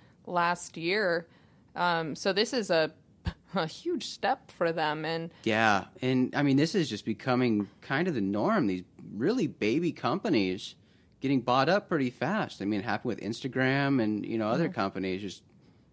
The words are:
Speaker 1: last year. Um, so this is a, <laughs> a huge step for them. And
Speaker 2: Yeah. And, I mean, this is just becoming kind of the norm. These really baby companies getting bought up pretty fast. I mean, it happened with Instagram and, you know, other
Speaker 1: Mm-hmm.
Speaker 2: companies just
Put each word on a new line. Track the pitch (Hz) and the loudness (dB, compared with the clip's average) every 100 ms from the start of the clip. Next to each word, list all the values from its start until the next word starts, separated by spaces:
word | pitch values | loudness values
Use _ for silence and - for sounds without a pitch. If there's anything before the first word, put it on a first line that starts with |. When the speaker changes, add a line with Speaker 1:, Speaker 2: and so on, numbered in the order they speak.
| - _ - | -20 _ -4
Speaker 1:
last | 175 170 175 - 170 | 0 2 0 -6 -6
year. | 165 208 156 170 170 - - _ _ - | -2 0 2 0 -4 -16 -20 _ _ -2
Um, | 175 170 160 160 | 0 0 -2 -2
so | 202 | 0
this | 190 226 | 2 0
is | 262 196 | 0 2
a, | 165 156 - _ _ - | 2 2 -2 _ _ -8
<laughs> | - - 190 | -8 -6 -4
a | 160 | -4
huge | - 339 302 - | -4 -4 -4 -6
step | - 196 - - | -4 -2 -2 -6
for | - 170 | -2 0
them. | 165 151 151 156 | 0 0 -2 -2
And | 165 165 - | -4 -6 -4
Speaker 2:
Yeah. | 110 110 110 98 - - | 0 4 4 4 0 -4
And, | 127 127 127 135 | 0 2 2 2
I | |
mean, | 143 135 | 4 4
this | 160 208 | 4 2
is | 135 | 0
just | 104 | -2
becoming | - 104 135 123 127 104 98 - | -6 -4 0 2 2 2 -2 -8
kind | - 143 180 | -4 -2 -2
of | |
the | 127 | -2
norm. | 98 101 156 220 107 | -2 0 0 2 0
These | 92 87 - - 101 | -2 -6 -18 -12 -4
really | 151 254 160 | -2 0 -2
baby | - 104 143 170 | 0 0 2 0
companies | - 120 123 - 120 95 92 - - _ _ _ _ | -2 -2 -2 0 2 2 -2 -8 -16 _ _ _ _
getting | 135 135 | 0 0
bought | 123 127 135 | 2 2 4
up | 196 - | 2 0
pretty | 160 127 | -2 -2
fast. | - 131 214 147 - | -2 -2 -2 -4 -4
I | 101 | -2
mean, | 107 | -2
it | 110 | -2
happened | 107 127 | -4 -4
with | 98 | -4
Instagram | 101 113 131 123 131 135 139 135 | -6 -6 -4 0 0 2 2 2
and, | 107 104 | 2 0
you | 90 113 | -2 -2
know, | 107 | 0
other | 135 165 | 0 0
Speaker 1:
Mm-hmm. | |
Speaker 2:
companies | 110 98 92 95 92 | 0 -2 -2 -4 -4
just | 101 - _ _ - _ _ | -6 -12 _ _ -20 _ _